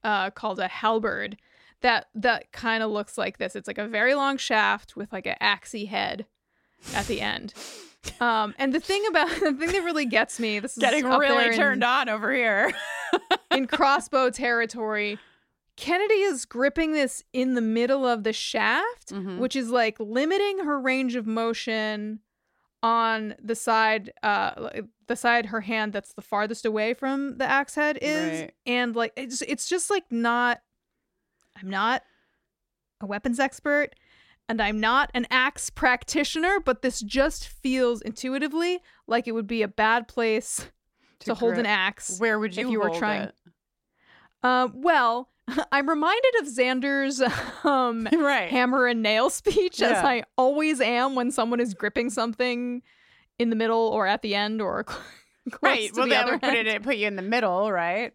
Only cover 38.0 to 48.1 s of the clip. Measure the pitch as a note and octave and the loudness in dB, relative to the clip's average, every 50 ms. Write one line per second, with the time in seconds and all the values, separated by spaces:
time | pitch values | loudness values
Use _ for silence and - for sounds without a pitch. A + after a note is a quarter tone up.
38 | - G#3+ G#3+ - - B3+ C4 C#4 C#4 D4+ C#4 D#4+ E4+ F4 F4+ F4+ _ _ _ _ | -4 -10 -10 -6 -6 -4 -2 -2 -2 -2 -2 -2 0 0 -2 -4 _ _ _ _
39 | _ - A3+ A#3 A#3 A#3+ A3 A3+ A3+ G3 A#3 A3+ G#3+ G#3 G3 - G#3+ A3 A3+ A#3+ | _ -2 -2 -2 0 -2 -4 -4 -4 -4 -2 -2 -2 -2 0 0 2 4 4 2
40 | A#3 - - - A#3 A3+ A3 G#3+ G#3+ - - - - - _ _ _ _ _ _ | 0 -4 -4 -2 0 2 2 0 -2 -4 -8 -8 -8 -10 _ _ _ _ _ _
41 | _ _ _ _ - - A#3+ - A#3+ A#3 - - A#3 G#3 G#3 G3+ F#3 G3 G3+ - | _ _ _ _ -6 -6 -4 0 2 2 2 2 2 2 2 2 2 0 -2 -4
42 | - - F#3+ F3+ A3 A#3 A3 G#3+ G#3+ A3 F3+ F#3+ A#3+ B3+ A#3 G#3+ G3+ F3+ E3 E3+ | -10 -10 -4 0 0 2 2 2 0 -2 -4 -4 -2 -2 0 0 0 0 0 0
43 | - - G#3+ - - - - _ _ - _ _ _ _ _ _ _ _ _ _ | -2 -2 -2 -2 -6 -8 -12 _ _ -20 _ _ _ _ _ _ _ _ _ _
44 | _ _ - - _ _ _ _ - B3 B3+ B3+ B3+ B3 - B3+ C4+ F4 E4 D4 | _ _ -20 -20 _ _ _ _ 0 2 4 4 2 2 -2 0 2 4 4 6
45 | B3 A#3 A#3 A#3+ C4 _ _ _ _ - B3+ C4+ D#4 - - C#4 C#4+ C#4+ D#4+ D4+ | 6 4 2 0 -6 _ _ _ _ -6 -4 -4 -2 2 2 2 2 2 0 2
46 | D4+ E4 G4 A4+ C5+ C5 B4 A#4 - C#4+ A#3+ A#3 B3+ B3+ C4 B3+ B3 C#4+ C#4 C#4 | 2 2 2 4 4 4 4 4 0 0 0 0 2 2 2 0 0 0 0 0
47 | C#4 C4+ C#4 B3+ C4 A#3+ - - - - - - - E4 C#4+ C4+ B3+ A#3+ A#3 A3+ | 0 0 0 2 2 2 2 -2 -6 -8 -10 -2 0 2 2 4 2 0 0 -2
48 | A3+ G#3+ | 0 0